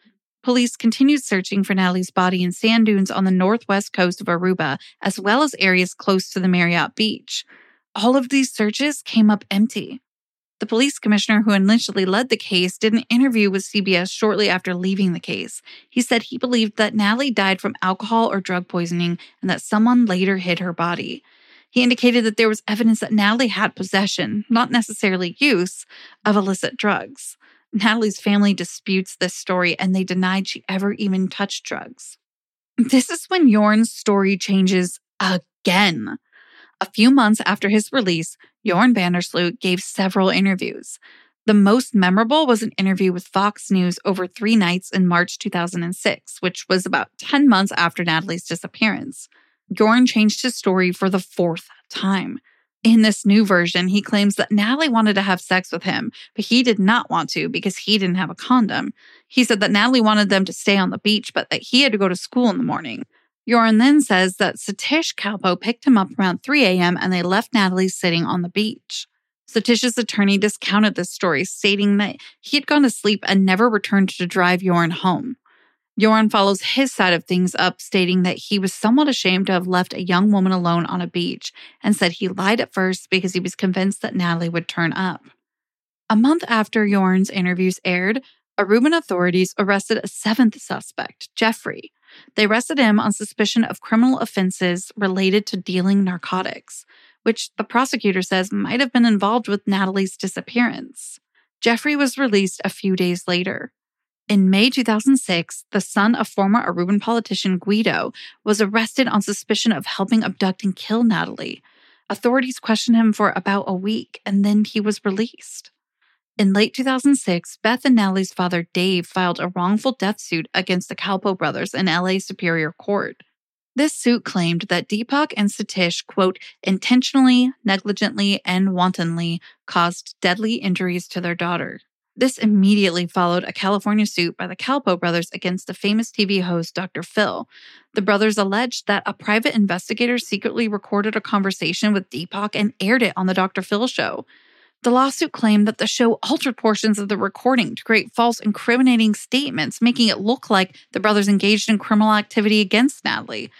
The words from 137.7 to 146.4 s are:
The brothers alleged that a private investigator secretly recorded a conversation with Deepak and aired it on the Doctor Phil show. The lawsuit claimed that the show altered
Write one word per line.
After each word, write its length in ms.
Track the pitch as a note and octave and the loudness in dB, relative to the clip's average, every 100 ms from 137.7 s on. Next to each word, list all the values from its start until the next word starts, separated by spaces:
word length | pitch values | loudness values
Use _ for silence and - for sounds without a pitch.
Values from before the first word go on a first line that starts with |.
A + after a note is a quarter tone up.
| - _ - | -20 _ -4
The 80 | |
brothers 340 | G3 G3+ G#3+ G#3 | 0 2 2 2
alleged 480 | G3 G3+ B3 - - | 0 0 -4 -6 -4
that 160 | G3+ - | -4 -4
a 80 | - | -8
private 400 | - G#3+ C#4 A3+ | -2 0 0 2
investigator 640 | G3+ F3+ - A3+ A#3+ A#3+ | 0 0 -6 -2 -2 -2
secretly 480 | - G3+ A3 A3+ A3+ | -4 -6 -4 -2 -2
recorded 480 | G3+ - G3+ G#3 G#3+ | -4 -4 -2 -2 -4
a 60 | |
conversation 680 | - G3+ F#3+ - E3 F#3 G#3+ | -2 -2 -2 -4 -6 -2 0
with 200 | G3+ F#3+ | 0 -2
Deepak 440 | C3 F3 G3+ G#3 - | -10 -8 -8 -6 -2
and 180 | G#2 - | -4 -2
aired 220 | F#3+ B3 | 0 2
it 120 | G#3+ - | 0 -2
on 100 | F#3 | -2
the 80 | |
Doctor 300 | F#3 F#3 - | 0 -2 -4
Phil 240 | F#3 G#3 A#3+ | -4 -2 -2
show. 400 | - A#2 - - _ _ _ _ _ | -2 -4 -6 -12 _ _ _ _ _
The 80 | A#3+ | 0
lawsuit 400 | B3 C4+ - D#4+ | 2 2 0 -6
claimed 360 | - A3 G#3 G#3 | -2 2 4 2
that 120 | - | 0
the 80 | G#3+ | -4
show 320 | - A#3 - | 0 0 0
altered 360 | F#3 D4+ | -2 -2